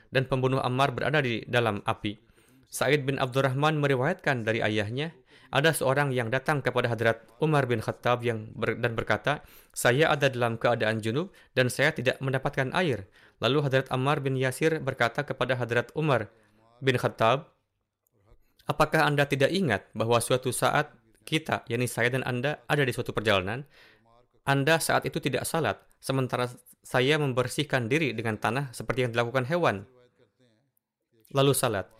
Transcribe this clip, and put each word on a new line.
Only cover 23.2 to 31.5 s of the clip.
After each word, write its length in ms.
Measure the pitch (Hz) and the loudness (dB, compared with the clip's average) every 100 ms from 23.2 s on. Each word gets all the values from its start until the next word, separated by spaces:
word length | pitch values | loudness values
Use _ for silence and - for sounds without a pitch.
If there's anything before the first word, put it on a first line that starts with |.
| 107 98 92 120 143 - - _ _ _ _ _ - | 2 2 0 -6 -12 -20 -20 _ _ _ _ _ 0
Anda 320 | 139 139 165 | 2 4 2
saat 240 | - 123 | 2 0
itu 140 | - 160 | 0 -4
tidak 260 | - 123 | -2 -4
salat, 380 | - 165 123 95 _ _ | -2 -2 -2 -4 _ _
sementara 500 | - 135 127 123 123 123 _ _ | -4 -2 -2 -2 -4 -8 _ _
saya 380 | - 127 131 156 | -4 0 2 2
membersihkan 720 | 143 127 123 - 143 135 113 | 0 0 -2 -4 -2 -2 0
diri 240 | 147 143 | 0 0
dengan 240 | 110 113 107 | -2 -4 -2
tanah 320 | 110 123 139 | -2 -4 -6
seperti 320 | - 110 120 | -10 -6 -2
yang 80 | 123 | -2
dilakukan 320 | 113 120 131 | -2 -2 -2
hewan, 400 | 123 175 151 98 98 _ _ _ 120 _ 123 110 _ _ _ _ _ 113 _ | -2 0 0 0 -6 _ _ _ _ _ _ _ _ _ _ _ _ _ _
lalu 180 | 139 139 | 2 4